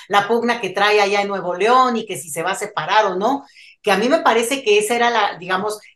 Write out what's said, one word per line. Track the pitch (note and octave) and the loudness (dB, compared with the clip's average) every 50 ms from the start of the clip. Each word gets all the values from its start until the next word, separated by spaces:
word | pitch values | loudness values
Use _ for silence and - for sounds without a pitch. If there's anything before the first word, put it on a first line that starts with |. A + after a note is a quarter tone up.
| - - | -6 0
la | G3+ G3+ G3+ A3 | 0 0 2 2
pugna | A#3 A3+ A#3 A#3+ A#3 A#3 | 0 0 0 0 -2 -2
que | G3 F3+ | -6 -6
trae | F3+ G3 G3+ G#3 G#3 G#3 | -2 0 2 2 4 4
allá | G3+ G3 G3+ G3+ | 4 2 2 0
en | G3+ G3+ | -2 -2
Nuevo | G3 F#3 F3 F3+ E3+ | -4 -6 -6 -6 -4
León | F3 G3+ A#3 B3+ C4 B3+ B3 A#3 | 0 2 4 4 4 4 2 0
y | A3 - | -4 -6
que | - F3 C#3+ | -8 -10 -10
si | - D#3 | -10 -10
se | C#3 E3 | -8 -4
va | E3 F#3 | -4 -4
a | F#3+ | -4
separar | - G#3 - - D#3 D#3 F3 G3 A3 G#3+ | -4 -8 -8 -6 -6 -4 0 2 2 2
o | G3 F3+ | 2 0
no, | F#3 G#3 B3 C#4 C4+ - - _ - - - - _ | -2 0 0 -2 -2 -6 -12 _ -20 -20 -20 -20 _
que | - G3+ | -2 0
a | F#3+ | 0
mí | F#3+ A3+ B3+ | 2 2 2
me | D#4+ D#4+ | 2 2
parece | - C4 A3 A#3 A#3 A#3 C#4 C4+ | 2 2 2 2 0 0 -2 -2
que | - G#3+ G#3 G#3+ | 0 2 2 2
esa | G#3 A3 A#3+ | 2 0 0
era | A#3 A#3+ A#3+ | 0 0 2
la, | A#3 A3 G3+ F#3+ - E3 | 2 2 0 -2 -2 -6
digamos, | E3+ F3 F#3 F#3+ G#3 G#3+ G#3 - - - _ | -6 -6 -4 -4 -4 -6 -8 -8 -12 -20 _